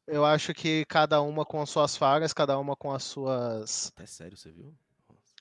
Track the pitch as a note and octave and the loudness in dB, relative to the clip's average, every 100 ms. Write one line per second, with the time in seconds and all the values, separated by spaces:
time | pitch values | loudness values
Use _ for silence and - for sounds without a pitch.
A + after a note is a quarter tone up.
0 | - D3+ D3 D#3 - E3 E3 D#3 D3+ E3 | -6 2 4 4 2 -4 -2 0 2 2
1 | D3+ D3+ D3 D3+ D3+ D#3 D3 - D3 - | 4 4 2 -2 -4 -4 -4 0 0 2
2 | C#3 C#3+ D#3+ - C#3+ C3+ C#3 C3+ D3 C3+ | 2 2 0 0 0 0 -2 -6 -6 -6
3 | - - C3 C3 A#2+ A2 A2 - - - | -8 -8 -4 -2 -2 -6 -6 -8 -8 -12
4 | G2 - E2+ G2+ D#2+ E2 C#3 D#3 _ _ | -20 -18 -18 -20 -20 -20 -20 -20 _ _
5 | _ _ _ - | _ _ _ 0